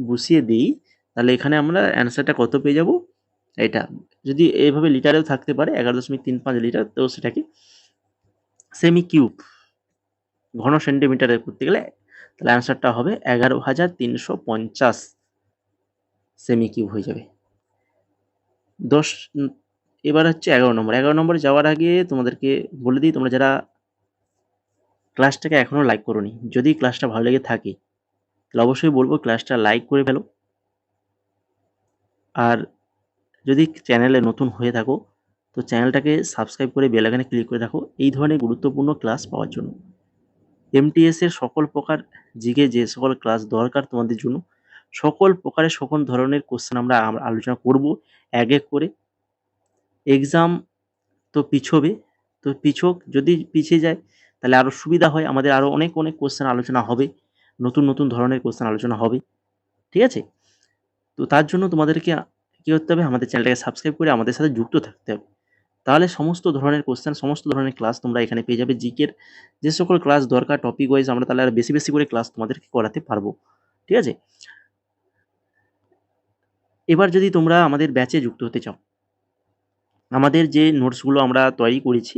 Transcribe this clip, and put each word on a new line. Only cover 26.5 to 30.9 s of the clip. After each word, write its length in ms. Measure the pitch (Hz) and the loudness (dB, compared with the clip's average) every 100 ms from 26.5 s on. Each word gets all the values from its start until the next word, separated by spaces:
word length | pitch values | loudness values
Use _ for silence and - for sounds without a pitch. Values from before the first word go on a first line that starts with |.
যদি 240 | 127 139 | 0 2
ক্লাসটা 340 | 156 127 123 131 | 2 0 -2 -4
ভালো 160 | 110 | -2
লেগে 140 | 120 131 | 0 0
থাকে, 340 | 131 113 - 90 _ _ _ _ _ _ | -2 -6 -8 -14 _ _ _ _ _ _
তাহলে 200 | _ 117 | _ 0
অবশ্যই 260 | 120 131 160 | 2 2 2
বলবো 300 | 131 131 147 | 2 2 0
ক্লাসটা 380 | 120 113 - 123 | -2 -4 -2 0
লাইক 300 | 107 117 117 | 2 0 0
করে 180 | 139 | 0
ফেলো। 180 | 135 135 - _ _ _ _ _ _ | 0 -2 -6 _ _ _ _ _ _